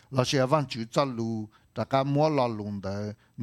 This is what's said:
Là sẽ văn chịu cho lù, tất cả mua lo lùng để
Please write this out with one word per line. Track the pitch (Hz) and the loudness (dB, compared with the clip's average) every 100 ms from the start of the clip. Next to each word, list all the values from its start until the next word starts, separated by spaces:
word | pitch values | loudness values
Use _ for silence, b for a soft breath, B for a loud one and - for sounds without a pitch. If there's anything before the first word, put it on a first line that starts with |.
| b | b
Là | 127 127 | 0 2
sẽ | 147 127 | 2 4
văn | 156 135 | 2 0
chịu | 117 113 | -6 -4
cho | - 143 | 0 0
lù, | 117 113 113 107 b b | 0 -4 -4 -6 b b
tất | - 110 | -8 0
cả | 170 | 0
mua | 160 143 156 | 2 4 4
lo | 147 123 | 2 0
lùng | 110 104 101 | -2 -6 -6
để | 95 101 107 101 b b | -6 -6 -6 -10 b b